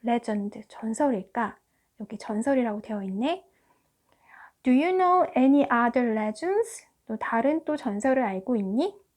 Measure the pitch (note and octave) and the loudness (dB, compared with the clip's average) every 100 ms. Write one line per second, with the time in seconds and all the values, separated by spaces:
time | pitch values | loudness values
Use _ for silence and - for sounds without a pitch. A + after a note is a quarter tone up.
0 | A#3 A#3+ A#3 G#3+ G3+ - - - A3 A3 | -2 -2 -2 -4 -6 -10 -18 -10 -8 -2
1 | D4 A3+ F#3+ - G3+ - _ _ _ - | 0 -2 -4 -6 -6 -6 _ _ _ -18
2 | G#3 G#3+ - G#3+ A#3 C4+ A#3+ G#3 - G#3 | -14 -12 -8 -4 0 0 0 -4 -8 -8
3 | G3 F#3+ C4+ F#4 - _ _ _ _ _ | -6 -4 -2 -4 -8 _ _ _ _ _
4 | _ _ _ - - _ - B3+ E4 F#4 | _ _ _ -20 -20 _ 2 4 4 4
5 | F4+ F4+ E4+ - C4 C#4+ - A#3+ A#3+ B3+ | 4 4 4 4 6 6 4 2 2 2
6 | A#3+ A3 G#3+ G#3+ E4+ G4+ A#4 - - _ | 0 0 -2 -4 -2 0 -2 -6 -20 _
7 | - A3 - A#3 C4 D#4+ - G3+ A#3+ G3+ | -12 -8 -4 0 0 0 -2 -4 -4 -2
8 | C4 C4 A3+ F#3+ F#3+ A#3+ F#3+ G#3+ F#4 - | 0 2 0 -2 -2 -2 0 0 -2 -4
9 | _ | _